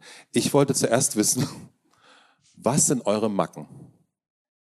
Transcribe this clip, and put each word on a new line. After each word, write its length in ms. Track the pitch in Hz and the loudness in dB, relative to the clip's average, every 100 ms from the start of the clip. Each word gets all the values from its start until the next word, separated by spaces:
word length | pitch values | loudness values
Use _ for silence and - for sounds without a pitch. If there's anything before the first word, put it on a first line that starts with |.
| - - - | -16 -20 -6
Ich 200 | - - | -2 2
wollte 220 | 143 139 | 4 2
zuerst 420 | 127 - 110 101 107 | 2 0 2 2 0
wissen, 320 | 104 - - - - _ _ _ | 0 0 -4 -8 -18 _ _ _
<laughs> 500 | - - _ _ _ | -20 -20 _ _ _
was 300 | - 107 147 - | -6 0 2 2
sind 200 | 135 - | 0 0
eure 240 | 107 110 | 0 0
Macken? 360 | 98 82 - 76 - - _ _ _ _ _ _ _ | -2 -4 -6 -18 -18 -20 _ _ _ _ _ _ _